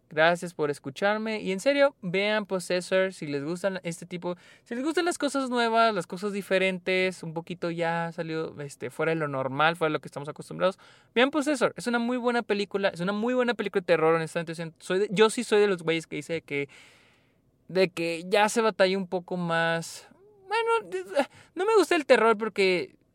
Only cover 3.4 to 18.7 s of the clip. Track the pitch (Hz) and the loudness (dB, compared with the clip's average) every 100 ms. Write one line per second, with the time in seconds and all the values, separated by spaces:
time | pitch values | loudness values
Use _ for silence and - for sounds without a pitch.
3.4 | 143 175 196 185 175 165 175 180 175 175 | -4 -4 -4 -4 -8 -10 -10 -8 -8 -8
4.4 | - - - 240 277 320 349 339 285 277 | -12 -20 -10 -6 -2 0 0 0 -2 -2
5.4 | 262 247 233 226 226 208 170 185 208 202 | -2 0 2 4 4 2 -4 -6 -6 -6
6.4 | - 190 190 185 185 185 185 180 165 160 | 0 2 2 -2 0 0 0 -2 -8 -8
7.4 | 165 175 175 170 165 170 170 165 165 160 | -10 -6 -6 -2 -2 -2 -4 -6 -6 -6
8.4 | 165 - 147 - 120 - 156 165 147 139 | -6 -8 -14 -10 -10 -4 -2 0 -2 -2
9.4 | 131 135 156 170 156 151 165 - 143 147 | -4 2 2 2 0 -2 -6 -12 -12 -12
10.4 | - 160 180 190 - - _ - 262 311 | -12 -2 -2 -2 -14 -20 _ 2 2 2
11.4 | 277 277 190 - - 240 233 254 240 240 | 0 2 0 0 -4 -2 -2 -2 0 -2
12.4 | 220 202 202 196 196 165 180 208 233 254 | -2 -2 -2 0 -2 -2 -4 -2 0 0
13.4 | 240 240 202 196 180 165 160 165 160 175 | 0 -2 -2 -2 2 4 4 2 0 -6
14.4 | 165 165 165 - - 185 208 196 220 226 | -8 -8 -10 -10 -2 0 0 4 4 4
15.4 | 233 208 208 180 165 165 160 151 143 165 | 2 4 4 2 0 -2 -2 -10 -6 -8
16.4 | - 143 143 - - _ _ _ _ _ | -4 -4 -6 -10 -20 _ _ _ _ _
17.4 | _ _ - 175 185 - 170 165 180 202 | _ _ -4 2 2 0 -4 -4 0 2
18.4 | 208 240 220 | 2 2 0